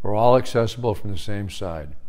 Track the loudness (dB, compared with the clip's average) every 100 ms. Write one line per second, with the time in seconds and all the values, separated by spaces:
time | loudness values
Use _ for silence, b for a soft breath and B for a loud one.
0 | 2 4 6 6 4 0 0 -2 -4 -2
1 | -2 -2 -2 -4 -4 -6 -6 -8 -8 -8